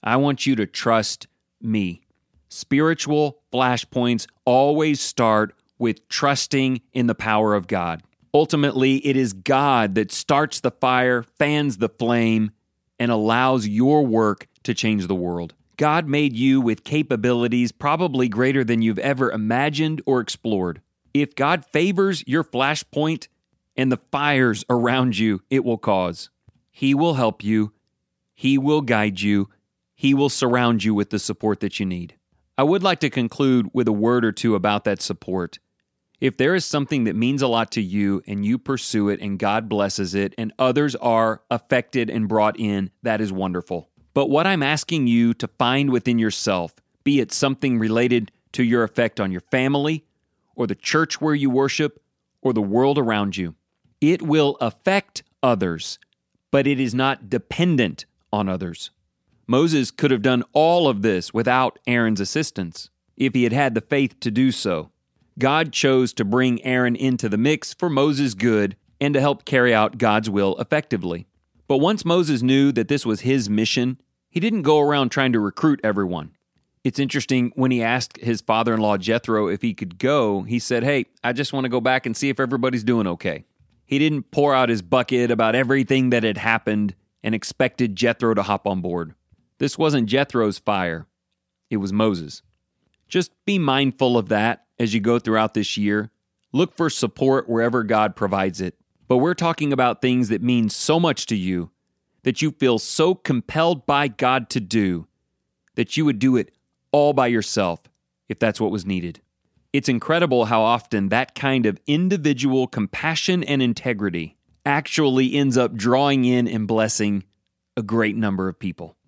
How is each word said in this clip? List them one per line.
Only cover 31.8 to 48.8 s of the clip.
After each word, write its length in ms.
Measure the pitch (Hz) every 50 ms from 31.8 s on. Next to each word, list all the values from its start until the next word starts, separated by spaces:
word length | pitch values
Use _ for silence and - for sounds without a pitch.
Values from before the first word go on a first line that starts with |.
| 104
need. 300 | 92 90 90 87 82 - _ _ _ _ _ _ _ _ -
I 60 | 135
would 180 | 147 180 196
like 180 | 180 196 180 -
to 80 | - 135
conclude 580 | - 135 120 113 - - 143 135 127 123 110 -
with 160 | _ 139 120 113
a 40 |
word 340 | 107 101 107 117 123 123 117
or 60 | 113
two 240 | 104 - - 117 110
about 280 | 101 90 104 104 104 -
that 140 | 107 101 92
support. 600 | - - 98 - - - 92 95 87 82 - - _ _ _ _ _ _ _ _ _ _ _ _
If 180 | - 131 127 -
there 180 | 127 147 180
is 100 | 185 -
something 380 | - - 147 139 - 156 139 117
that 120 | 110 82
means 280 | 104 113 123 139 139 139
a 40 | 127
lot 220 | 117 113 113 - -
to 100 | 120 107
you 400 | 90 92 104 101 98 98 95 -
and 180 | - 101 101 101
you 140 | 104 120 127
pursue 520 | _ - 135 123 - - - 110 101 101
it 120 | 101 -
and 160 | - 104 98 92
God 320 | - 101 101 113 110 107
blesses 460 | 107 104 101 98 - - 101 90 90
it 180 | 101 101 98 - -
and 120 | 113 107 - -
others 380 | 131 127 123 143 147 147 123
are 480 | - - 123 113 113 113 113 107 - _ _
affected 580 | 123 117 _ _ - 123 120 _ - 131 117 110
and 180 | - 113 110 101
brought 320 | 110 110 107 107 107 -
in, 300 | 113 107 101 98 95 90 _ _ -
that 180 | 120 110 107
is 100 | 110 101
wonderful. 600 | 95 95 95 92 90 90 87 - 90 85 78 _ _ _ _ _ _
But 160 | 139 139 -
what 160 | 139 147 170 190
I'm 160 | 196 165 139
asking 420 | 139 151 147 - - 170 160 135
you 300 | 120 117 117 117 117 117
to 120 | _ - 107 _ _
find 320 | 127 120 127 139 143 143
within 260 | 127 123 - 127 120 117
yourself, 560 | 113 110 98 - - - 98 90 85 78 _ _ _ _ _ _ _
be 160 | 143 143 139
it 120 | 120 107
something 460 | - - - 139 135 - - 135 123 117
related 540 | 110 110 110 117 120 120 120 120 110 - _ _ _ _ -
to 100 | - 127
your 200 | 117 120 120